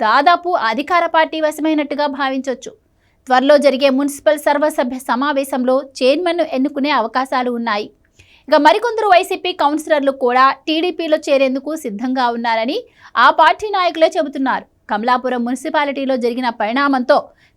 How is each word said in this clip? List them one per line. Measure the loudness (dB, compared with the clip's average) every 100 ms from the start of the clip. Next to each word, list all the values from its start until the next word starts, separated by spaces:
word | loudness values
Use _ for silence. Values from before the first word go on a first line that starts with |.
| 0
దాదాపు | 2 4 2 0 -2 -2
అధికార | -4 -2 0 0 0
పార్టీ | 0 -2 -4
వశమైనట్టుగా | -2 -2 0 -2 -2 -4 -2
భావించొచ్చు. | -4 -4 -6 -8 -12 -20 _ _ _ _ 2
త్వరలో | 4 6 6
జరిగే | 4 2 2 2
మున్సిపల్ | -2 -2 0 0
సర్వసభ్య | 0 0 0 -2 -4 -6 -6
సమావేశంలో | -4 -2 -2 -4 -2 0 -2 -2 -2
చైర్మన్ను | 0 2 0 -2 -2 -2
ఎన్నుకునే | -4 -2 0 0
అవకాశాలు | 0 -4 -2 -2 -2 -4
ఉన్నాయి. | -4 -4 -6 _ _ _ _ _ 0
ఇక | 4 6
మరికొందరు | 4 0 0 2
వైసీపీ | 4 2 -4 -4 -2
కౌన్సిలర్లు | -2 -2 -2 0 0 0
కూడా | 0 4 4 2 -4
టీడీపీలో | -2 -2 -4 -2 -2 0
చేరేందుకు | 0 0 -2 -6 -8
సిద్ధంగా | -8 -8 -6 -2 -2 -2
ఉన్నారని | -2 -2 -2 -6 -8 _ -6 2 4
ఆ | 6
పార్టీ | 4 2 -2 -2
నాయకులే | -2 0 0 0
చెబుతున్నారు. | -4 -4 -4 -4 -8 _ -8
కమలాపురం | -4 0 0 -2 -4 -4
మున్సిపాలిటీలో | -6 -4 -2 -2 -4 -4 -2
జరిగిన | -2 -4 -4 -4
పరిణామంతో | -4 -2 0 0 2 2 0 _ _